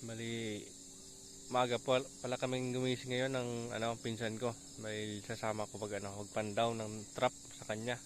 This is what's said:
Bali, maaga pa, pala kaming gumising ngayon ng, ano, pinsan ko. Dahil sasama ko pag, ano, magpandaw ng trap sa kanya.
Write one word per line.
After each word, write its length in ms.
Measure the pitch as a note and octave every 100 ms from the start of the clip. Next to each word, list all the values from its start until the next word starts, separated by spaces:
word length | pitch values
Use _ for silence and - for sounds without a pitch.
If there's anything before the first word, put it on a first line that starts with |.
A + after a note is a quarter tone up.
| A#2
Bali, 560 | A2+ A#2 A#2 A2+ G#2 - - - - - - - - -
maaga 240 | B2 B2 A#2
pa, 240 | - B2+ C3+ - B2+
pala 160 | B2
kaming 320 | B2+ B2+ B2+
gumising 400 | B2 B2+ B2 B2+
ngayon 240 | B2 C3 C3
ng, 120 | A#2+ A#2 A#2 A2
ano, 160 | A2+ A#2
pinsan 400 | A#2+ A2 A2+ A2
ko. 160 | A#2+ A2+ - -
Dahil 400 | G#2+ G#2+ G#2+ G#2
sasama 480 | - A2+ A2+ G#2+ G#2
ko 80 | G2+
pag, 240 | G#2+ G2+
ano, 160 | G2+ G2+ G2+
magpandaw 480 | A2+ G#2+ G2+ A#2
ng 400 | A2+ G#2+ G#2+ G#2+
trap 220 | - B2+ - - -
sa 80 | -
kanya. 240 | G#2+ A#2 A#2+